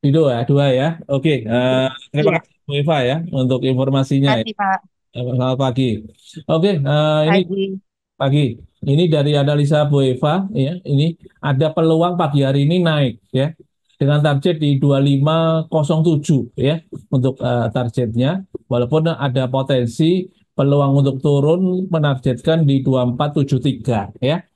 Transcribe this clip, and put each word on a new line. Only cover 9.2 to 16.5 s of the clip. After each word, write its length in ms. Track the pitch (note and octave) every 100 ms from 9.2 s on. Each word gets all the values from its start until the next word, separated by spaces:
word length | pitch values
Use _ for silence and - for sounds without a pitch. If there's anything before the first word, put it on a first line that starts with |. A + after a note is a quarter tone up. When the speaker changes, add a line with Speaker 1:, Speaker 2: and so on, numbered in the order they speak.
| C#3+
Speaker 1:
analisa 560 | D3 C#3 D3 C#3+ D3+ D3
Bu 160 | C#3+
Eva 400 | C3+ B2+ D3+ E3+ G3
ya, 240 | G#3 C3+ F3+
ini 320 | - C#3 D#3+ E3+ - _
ada 320 | C#3+ C3+ D#3
peluang 480 | D#3 D#3+ D#3+ E3+ F3+
pagi 240 | D#3+ C#3+
hari 240 | C3+ C#3 C#3+
ini 160 | F3+
naik 320 | E3+ D3+ C3+ - _
ya. 160 | C3 C#3+ E3 - _ _ _
Dengan 240 | C#3 D3
target 400 | D3 C#3+ E3+ E3
di 160 | D3+ C#3
dua 240 | C#3+ C#3
lima 640 | C#3 C#3 C#3+ D#3+ E3 D#3+ D#3+
kosong 320 | D#3+ D3 D#3
tujuh 480 | D#3+ D3+ D3 C#3+ A2